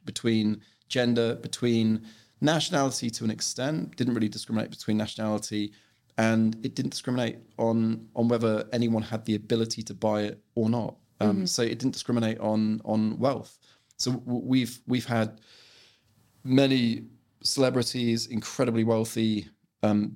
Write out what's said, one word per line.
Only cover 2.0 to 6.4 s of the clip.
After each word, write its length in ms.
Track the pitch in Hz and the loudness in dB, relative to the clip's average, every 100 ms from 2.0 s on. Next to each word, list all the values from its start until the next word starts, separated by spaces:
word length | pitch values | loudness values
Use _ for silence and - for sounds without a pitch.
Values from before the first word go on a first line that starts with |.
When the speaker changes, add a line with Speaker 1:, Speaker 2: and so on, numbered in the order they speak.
| - - _ _ | -4 -20 _ _
Speaker 1:
nationality 720 | 143 160 156 151 135 - 113 | 2 2 0 0 0 -2 -6
to 140 | - | -4
an 60 | 113 | -4
extent, 680 | - - - 135 160 175 - | -2 -4 -4 -4 -4 -6 -4
didn't 180 | 123 | -2
really 140 | 120 107 | 0 -2
discriminate 420 | 107 - 110 110 | -4 -4 -4 -4
between 260 | - - 107 | -6 -2 -2
nationality, 760 | 107 - 110 107 - 107 104 - _ _ _ - | -2 -4 -2 -2 -4 -4 -4 -8 _ _ _ 0
and 400 | 113 113 | 2 4